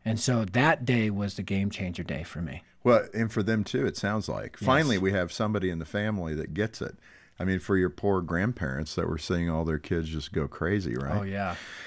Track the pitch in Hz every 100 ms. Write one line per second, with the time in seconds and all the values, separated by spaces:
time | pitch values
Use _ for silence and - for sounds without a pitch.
0 | 110 110 - 120 104 110 147 160 123 120
1 | 110 101 101 - 95 98 101 - 92 -
2 | - - 85 - - - - _ - 117
3 | - 107 113 113 101 110 101 131 123 -
4 | 101 107 - 52 - - 104 135 156 101
5 | 95 98 87 - 107 104 92 85 80 101
6 | 107 104 82 78 76 78 110 - - -
7 | - - - - 90 92 - 95 90 -
8 | 101 95 85 85 104 123 67 65 80 -
9 | 85 82 - 90 85 80 80 78 - 87
10 | 80 78 - 80 71 - 80 101 85 58
11 | 67 92 98 98 98 87 - -